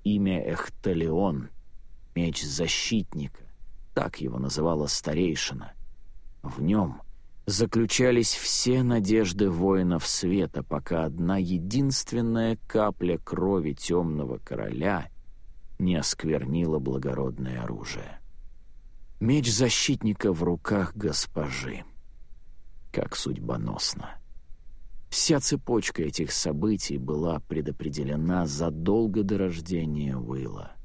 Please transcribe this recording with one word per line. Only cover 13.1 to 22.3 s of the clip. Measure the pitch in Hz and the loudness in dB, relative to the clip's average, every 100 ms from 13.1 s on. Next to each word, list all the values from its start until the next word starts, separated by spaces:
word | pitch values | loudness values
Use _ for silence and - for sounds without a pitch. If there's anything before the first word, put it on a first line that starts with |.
| 85 | 0
крови | - 85 92 95 76 | -2 0 2 2 2
тёмного | 67 - 87 85 76 65 57 | -2 0 2 2 0 -2 -6
короля | - 62 52 60 87 98 87 - - - - - - - | -6 -6 -4 0 0 0 -2 -10 -14 -14 -14 -12 -10 0
не | 92 82 | 2 2
осквернила | - - 80 78 64 82 85 78 | 2 0 0 0 2 2 2 2
благородное | 65 65 65 64 65 60 64 62 | 0 -2 -2 -2 -2 -2 -4 -4
оружие. | 58 55 50 - - - - - - - - - - - - - | -6 -6 -8 -8 -8 -10 -12 -12 -12 -14 -16 -16 -16 -14 -12 -2
Меч | 113 147 120 | 4 4 4
защитника | 104 127 - - 127 110 104 104 | 4 4 4 2 2 2 2 2
в | 82 | 2
руках | 87 85 - 104 87 110 | 2 0 2 2 2 0
госпожи. | 98 73 - - 76 65 65 - - - - - - | -2 0 -2 -2 -2 -4 -6 -8 -10 -14 -14 -14 -14